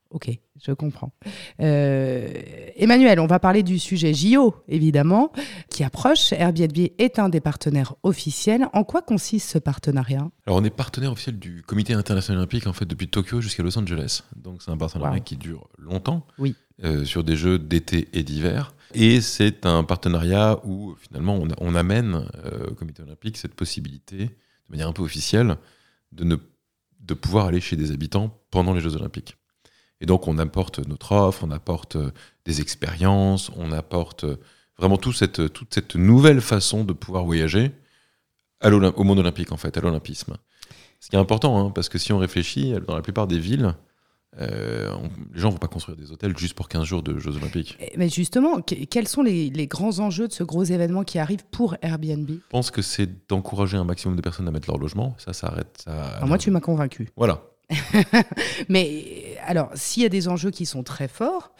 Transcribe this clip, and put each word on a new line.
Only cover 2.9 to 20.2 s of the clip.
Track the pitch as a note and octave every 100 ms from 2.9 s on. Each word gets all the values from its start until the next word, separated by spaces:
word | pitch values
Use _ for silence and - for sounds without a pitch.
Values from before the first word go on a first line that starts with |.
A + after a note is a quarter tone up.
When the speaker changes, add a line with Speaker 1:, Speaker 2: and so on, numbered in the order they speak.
| B3 B3+ F3
Speaker 1:
on | D#3+
va | F3
parler | F#3 G3+
du | F3+ F3+
sujet | - F3+ D#3+
J | D3 F#3+ C4+
O, | B3 - -
évidemment, | C3 D#3 C#3+ D#3 G#3 D#4 - D4 F#3+ -
qui | -
approche. | C#3 - B3+ D#4 -
Airbnb | E3+ F3 E3 D#3+ D3+ F3 -
est | B3 A#3
un | G3
des | D#3+
partenaires | D3+ - D3+ C#3+ C3 C#3
officiels. | F#3 D#3+ D#3 - G#3+ A#3 C4
En | G#3
quoi | G#3 E4+
consiste | - G#3+ - G#3+ -
ce | D#3
partenariat ? | D3 C#3 D3+ C#3 B2 C#3 D#3+ - -
Speaker 2:
Alors, | F#2
on |
est | G#2+
partenaire | A2 C3 - C3+
officiel | A2+ - G#2+
du | F2+ F2
Comité | - G#2 G#2
international | G#2+ - F#2+ F#2 F#2
olympique, | F2+ A#2+ G2+
en |
fait, | F2 F2
depuis | E2 F2+
Tokyo | G#2 F#2 A#2+
jusqu'à | A2 -
Los | F2 A2
Angeles. | F#2+ E2 C2 - - A1+
Donc, | F2+ F2+
c'est | -
un | D#2+
partenariat | E2 E2 D2 C2
Speaker 1:
Wow. |
Speaker 2:
qui | A#2+ C#2
dure | E2 D#2+ - -
longtemps, | D#2 F#2+ - E3 - -
Speaker 1:
Oui. | C3+ - _ -
Speaker 2:
euh, | F2 D2
sur | C#2+ F2
des | D#2+ D#2
jeux | F2+ F2+
d'été | D#2 E2+ - E2+ -
et | F2
d'hiver. | D2 D2+ E2+ C3+ C#3 - _
Et | A2+ A2+ B2
c'est | G#2+ - G#2 -
un | F2+ E2
partenariat | D#2+ F2+ F2+ E2+